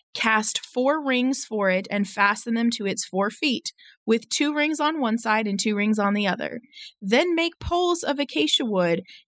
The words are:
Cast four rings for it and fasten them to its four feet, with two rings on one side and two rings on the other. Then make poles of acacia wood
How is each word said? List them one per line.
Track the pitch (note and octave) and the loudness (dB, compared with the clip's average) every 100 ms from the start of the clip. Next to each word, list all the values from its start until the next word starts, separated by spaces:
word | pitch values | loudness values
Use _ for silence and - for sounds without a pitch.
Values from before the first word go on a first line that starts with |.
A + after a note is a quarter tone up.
| _ | _
Cast | - A3+ G#3+ G#3+ - - | -4 0 2 0 -6 -6
four | B3 B3+ D#4 | 0 0 2
rings | C#4 B3 B3+ C4+ - | 0 0 0 -2 -4
for | G#3+ G3 | -2 0
it | F#3 - | 0 0
and | G3+ G3 | -4 -2
fasten | - G3+ G#3 A#3+ | 2 2 0 -2
them | A#3 A#3 | 0 0
to | A3+ | 0
its | G3 - - | -2 -4 -4
four | F#3+ G3+ | -2 -2
feet, | - F4 A#3 - - - - | -2 -2 -2 -4 -14 -20 -6
with | - A3+ - | 0 0 0
two | - D4 | -2 0
rings | D4 D4+ D#4 | 0 0 0
on | D4 D#4+ | 0 0
one | A#3 A#3 | 0 0
side | A3+ G#3+ G#3+ | 0 0 0
and | G3 | 0
two | A3 | 0
rings | G3+ G#3 G#3+ | 0 2 2
on | G3+ | 2
the | G#3 G3 | 2 0
other. | - D2+ - - - - _ | 0 -4 -8 -14 -20 -20 _
Then | G3 A#3+ F4 | 0 2 4
make | E4 E4+ - | 2 0 -4
poles | - F4 F4+ F4 | -2 0 2 0
of | - C#4+ | 0 -2
acacia | C#4 D#4 D4+ - B3 | -2 -2 0 0 0
wood | F#3+ F3 E3+ F#3 - | 2 2 0 -2 -16